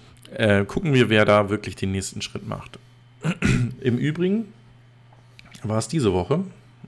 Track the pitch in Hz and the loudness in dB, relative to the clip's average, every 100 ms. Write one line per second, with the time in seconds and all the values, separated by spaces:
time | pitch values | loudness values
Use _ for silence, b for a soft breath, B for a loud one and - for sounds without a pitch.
0 | B - - - 110 101 98 - 160 131 | B -20 -14 0 2 4 2 -2 2 4
1 | 107 110 104 104 98 104 - - 95 95 | 4 4 6 4 4 -2 -6 -6 -4 -4
2 | 92 107 - - 110 98 - - _ _ | -6 -10 -10 -10 -10 -12 -14 -20 _ _
3 | _ _ 160 - - 120 120 123 127 123 | _ _ -6 -2 0 0 -2 -4 -2 -2
4 | 139 160 180 220 220 - - - _ _ | -2 -2 -2 -2 -4 -14 -20 -20 _ _
5 | _ - _ - - - 104 110 - 165 | _ -20 _ -20 -20 -10 -4 -4 -2 0
6 | 110 90 - 156 190 - - _ | 2 2 0 -2 -4 -12 -20 _